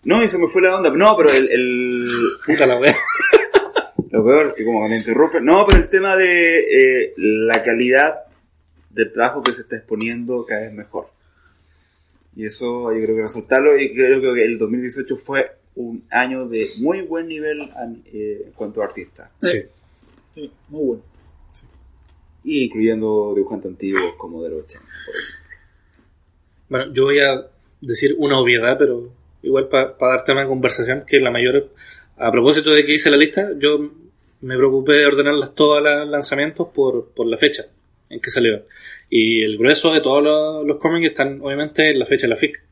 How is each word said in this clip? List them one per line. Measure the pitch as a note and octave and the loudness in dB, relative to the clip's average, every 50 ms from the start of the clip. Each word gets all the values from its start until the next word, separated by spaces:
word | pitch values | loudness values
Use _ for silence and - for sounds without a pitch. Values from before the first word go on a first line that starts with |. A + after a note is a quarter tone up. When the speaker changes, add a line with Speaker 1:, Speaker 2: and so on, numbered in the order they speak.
| _ | _
Speaker 1:
No, | - F3+ A3+ A#3 | 2 2 2 2
y | |
se | G3+ F#3 | 2 0
me | F3 E3+ | 0 -2
fue | - - F#3 | 0 2 2
la | F3+ F#3 F#3 | 4 4 4
onda. | F#3+ F3+ D3+ | 4 2 2
No, | C3+ D#3 G3 G#3+ G#3+ | 2 4 4 4 6
pero | F3 D#3+ D3 | 6 4 6
el, | C3+ C3 C3 - | 6 4 4 2
el | A#2 B2 B2+ B2 B2 B2 B2 B2 B2 A#2+ B2 B2 A#2+ A#2+ A#2 G2+ - - - | 0 0 0 0 -2 -2 -2 -4 -4 -4 -4 -4 -2 -2 -2 -2 -4 -6 -4
Speaker 2:
Puta | - D#3 D3 C#3+ | -2 2 2 4
la | A#2+ B2 A#2+ | 4 4 4
wea. | C3 D3 - - - - - - - - - - - - - | 2 2 2 2 -2 -4 -2 -2 2 6 6 4 4 4 2
Speaker 1:
<laughs> | G4 G4 - - A4 - - _ - - - | 2 2 2 -6 -6 -6 -4 _ -8 -6 -2
Lo | - A#2 G#2+ | -2 0 4
peor, | A#2 C#3 D3+ D3+ C#3 - | 4 4 4 4 2 -2
que | - A2 | -4 -4
como | A2+ A#2 A2 | -2 -2 -2
cuando | G#2+ G#2+ A2+ | -2 -2 -2
interrumpen. | A2+ G#2+ A#2 A2+ B2 D#3 E3 - E3+ F3 | -4 -2 -2 2 2 2 2 2 0 2
No, | - E3+ F#3 G#3 | 4 6 6 6
pero | G3+ G3 F3 D#3+ | 6 6 6 6
el | - | 4
tema | G3 F#3+ F#3+ G3 F#3+ | 0 0 2 2 2
de, | F#3+ F#3 F3+ F3 F3 E3+ E3+ E3 E3 | 2 4 4 4 4 4 4 4 2
eh, | - - - C3 C3 C3 C3 B2+ - - - | 2 4 4 6 6 6 4 2 -2 -4 -6
la | - F2+ G#2+ G#2+ A2 A2 A2+ A2+ A2 - | -2 0 0 0 2 2 2 0 0 0
calidad | A#2+ A2+ A#2 B2 B2 B2+ C3+ D3 D#3 D3+ - - _ _ _ _ _ _ _ _ _ _ _ _ _ | 0 0 0 2 2 4 4 4 2 0 -4 -14 _ _ _ _ _ _ _ _ _ _ _ _ _
del | _ G#2+ A2+ - | _ -4 -4 -2
trabajo | - - A#2 B2 - C#3+ A#2+ | 0 -2 -2 -2 -2 -4 -6
que | B2 A#2 | -6 -6
se | A2+ A2+ | -6 -12
está | _ B2 | _ -14
exponiendo | A2+ - _ A2+ G#2+ A2 A#2 A#2 A#2+ A#2+ A#2 B2+ A#2+ A2+ | -14 -8 _ -8 -6 -6 -6 -6 -8 -8 -6 -6 -6 -6
cada | - A2 G#2 | -6 -8 -8
vez | A2 A2+ G#2+ | -8 -10 -14
mejor. | G#2 G#2 _ - F2 - _ _ _ _ _ _ _ _ _ _ _ _ _ _ _ _ _ _ _ _ _ _ _ _ _ _ | -18 -18 _ -12 -14 -14 _ _ _ _ _ _ _ _ _ _ _ _ _ _ _ _ _ _ _ _ _ _ _ _ _ _
Y | - G#2+ | -14 -12
eso | G#2 G#2 - B2 A#2+ A#2+ B2 A#2+ A#2 A2+ | -12 -10 -8 -8 -6 -6 -6 -4 -4 -4
yo | A2+ A2 | -2 -2
creo | G#2+ A2 | -2 -2
que | A2 A2 | -2 -4
resaltarlo, | G#2+ G#2+ A#2 G#2+ - C3 C3 C#3 D3+ D3 | -6 -8 -12 -4 0 0 2 4 4 4
y | C#3 C#3 - A2 | 4 0 -2 0
creo | B2 C3 B2+ C3+ C3+ C3+ C3 B2 | 0 2 2 2 2 2 -2 0
que | A#2+ A2 | 2 0
el | A2+ A#2 | 0 0
dos | G#2+ A2 G#2+ | -2 -4 -4
mil | A2+ B2 | -4 -6
dieciocho | B2 B2 B2 C3+ C3 - C3 | -6 -8 -10 -10 -8 -8 -8
fue | B2 _ - C#3 C3+ - - - _ _ _ _ | -10 _ -6 -4 -4 -4 -4 -6 _ _ _ _
un | - A#2+ A#2 A2+ A2+ _ _ | -14 -12 -12 -12 -14 _ _
año | - A#2+ B2+ B2+ C3 C3 B2+ | -2 -2 -2 -2 -4 -8 -8
de | A#2+ A#2 A2 G#2+ G2+ - A2 | -6 -4 -4 -4 -6 -6 -4
muy | B2 D3+ F#3 G3 | -2 -2 -2 -4
buen | F#3 D#3 E3 E3 E3 | -6 -8 -8 -8 -8
nivel | E3 D#3+ D3+ D3+ D3+ D3+ D3 C#3+ C#3 - | -10 -12 -10 -8 -8 -8 -8 -10 -16 -14
an-, | B2+ B2 A#2 A2+ A#2 _ | -14 -14 -14 -14 -18 _
eh, | _ - G#2+ G#2+ G#2+ G#2 G#2 - | _ -12 -10 -8 -8 -8 -10 -12
en | - _ | -18 _
cuanto | - A2+ G#2 G#2+ A2+ | -12 -12 -10 -6 -8
a | G#2 | -8
artistas. | G2 - G2+ F2 _ _ _ - - _ _ | -8 -8 -14 -18 _ _ _ -20 -20 _ _
Speaker 2:
Sí. | - F3 F3 G#2 - - _ _ _ _ _ _ _ _ _ _ _ _ | -4 -2 -2 -4 -6 -12 _ _ _ _ _ _ _ _ _ _ _ _
Speaker 3:
Sí, | _ D#3 D3 C#3 _ _ _ _ | _ -20 -20 -20 _ _ _ _
muy | C#3+ D#3 D3 | -10 -6 -4
bueno. | B2+ A2+ G#2+ _ _ _ _ _ _ _ _ _ _ _ | -4 -4 -6 _ _ _ _ _ _ _ _ _ _ _
Speaker 2:
Sí. | - - _ _ _ _ _ _ _ _ _ _ _ _ _ _ _ _ | -20 -20 _ _ _ _ _ _ _ _ _ _ _ _ _ _ _ _
Speaker 1:
Y | C#3 D3+ C#3+ B2+ | -4 -2 -2 -2
incluyendo | A2+ - A2 A2 A2+ A2+ A2 A2 A2 G#2+ G#2+ G#2 G#2 G2+ | -2 -2 0 0 0 0 0 -2 -2 0 -2 -2 0 -2
dibujantes | G2 G2 - - G2 - F#2+ | -2 -2 -2 -6 -10 -10 -12
antiguos | F2+ - G2 G2 G2 F#2+ F#2 E2+ E2 | -12 -8 -8 -4 -2 -2 -4 -4 -8
como | - - F2 E2 E2 E2+ | -10 -18 -16 -14 -12 -12
del | E2 D#2+ | -10 -10
ochenta, | D#2 D2+ _ - - _ _ - - - | -12 -14 _ -20 -20 _ _ -20 -20 -20
por | - - | -14 -14
ejemplo. | - - - - - _ _ - _ _ _ _ _ _ _ _ _ _ _ _ _ _ _ _ _ _ _ _ _ _ _ | -12 -12 -14 -16 -20 _ _ -20 _ _ _ _ _ _ _ _ _ _ _ _ _ _ _ _ _ _ _ _ _ _ _
Speaker 2:
Bueno, | C#3 B2+ C3 C#3 C#3 | -6 -6 -6 -4 0
yo | B2 C3+ | 0 2
voy | C#3 C#3+ C#3+ | 2 4 2
a | C#3+ C#3 C3 C3 - - _ _ _ _ _ _ | 2 2 0 -2 -8 -14 _ _ _ _ _ _
decir | - B2 A#2 - C#3+ C3+ - | -8 -8 -4 0 0 0 0
una | E3 D3 C#3 C#3 C3 | 0 0 0 2 2
obviedad, | B2+ A#2+ B2 A#2 A2+ A#2+ C3 | 2 2 2 2 2 0 2
pero | C3+ D3 C#3 B2 A#2 A#2+ B2 - _ _ _ _ _ | 2 2 0 0 -4 -8 -14 -20 _ _ _ _ _
igual | - C#3 C3+ C3+ C3+ | -4 -2 0 0 0
pa, | - - C3+ C3 C3 - | 0 0 0 0 0 -4
pa | _ C3 B2+ | _ 0 0
dar | C3 C3 - | 0 0 0
tema | - C3+ C#3 | 0 0 0
de | C3+ | 0
conversación, | C3+ C3+ C3 B2+ B2 - - A#2 A#2+ C3 C#3+ C#3 | -2 -4 0 0 -2 -2 -2 -4 -4 -4 -6 -4
que | - - C#3 | 0 2 2
la | C3 B2 | 2 2
mayor, | A#2+ A#2+ A#2+ B2+ B2+ C#3+ C#3+ - _ _ - - - - _ _ _ | 0 0 0 2 2 0 -2 -2 _ _ -20 -20 -20 -20 _ _ _
a | - B2+ A#2 | -4 -2 0
propósito | A#2 A#2+ A#2 C#3 D3+ D3+ D3 D#3 | 2 4 4 4 4 4 2 4
de | D3+ D3 C#3+ | 4 4 4
que | C#3+ D3+ | 4 0
hice | D3+ - D#3 | 2 4 4
la | D3 | 6
lista, | C#3 D#3 - - G3 G3 G#3 F3 | 6 4 4 2 -4 -4 -4 -6
yo | C#3+ C3+ D3 D3+ D3 D3 D3 - - E3+ - _ _ _ _ _ _ | -2 -2 0 0 -2 -4 -6 -12 -20 -20 -20 _ _ _ _ _ _
me | - B2+ B2+ | -10 -6 -2
preocupé | B2+ C3+ C3+ C3 C3+ C3 C#3+ D3 | 0 0 2 0 0 2 2 4
de | D3 D3 | 4 4
ordenarlas | C#3+ C#3 C#3 C#3+ C#3+ D3 D3 C3+ C3+ - | 4 2 2 0 0 0 -2 -4 -6 -2
todas | - D#3 D3 D3+ D3 D3 | 0 2 2 4 2 2
los | D3 D3 D3 D3+ D3 | 2 0 0 -4 -4
lanzamientos | D3 C#3+ C#3 - C#3+ C#3 C#3+ D#3 - - E3+ - _ | -6 -6 -4 -4 -4 -4 -4 -6 -4 -8 -8 -6 _
por, | - C#3 C3 B2 A#2+ - _ | -2 -2 0 0 -4 -8 _
por | _ - A#2 | _ -6 -4
la | A#2 A#2 | -4 0
fecha | - D3 C#3+ - - - - _ _ _ _ _ _ _ _ | 0 0 0 0 -2 -12 -14 _ _ _ _ _ _ _ _
en | - A#2 | -14 -12
que | - - | -10 -6
salieron. | - C3 A#2+ A2+ G#2+ G#2 - _ - - - - - - _ _ | -2 0 2 2 0 -2 -8 _ -20 -20 -20 -20 -20 -20 _ _
Y | - A#2 A2 A2+ A#2 A2+ A2 | 0 0 2 2 0 0 0
el | G#2+ G#2+ | -2 -2
grueso | G#2+ A#2 C3+ D3+ D3+ - E3 D#3+ | 0 2 2 2 2 2 2 2
de | D#3 | 2
todos | - B2+ C3+ C#3+ D3 | 2 2 2 2 2
los, | D3+ D3+ D3+ D3+ D#3 D#3 D#3 D3 | 2 2 0 0 -4 -6 -6 -4
los | D3 C#3+ | -4 -4
cómics | D3 - E3 E3 E3+ E3+ | -2 -2 -2 -2 0 -2
están, | D#3 D3+ - C3+ C#3 C#3 C#3 | -2 -2 -2 -4 -4 -4 -8
obviamente, | C#3 C#3 C#3 C#3+ D3+ D3+ D3+ - D#3 D#3 | -8 -8 -6 -6 -6 -8 -4 -2 0 0
en | D3 C3+ | 0 0
la | B2 | 0
fecha | - C#3 B2+ - | 0 -2 -2 0
de | A#2+ A2+ | -2 -2
la | - | -2
fic. | - - - - _ _ | -4 -6 -6 -12 _ _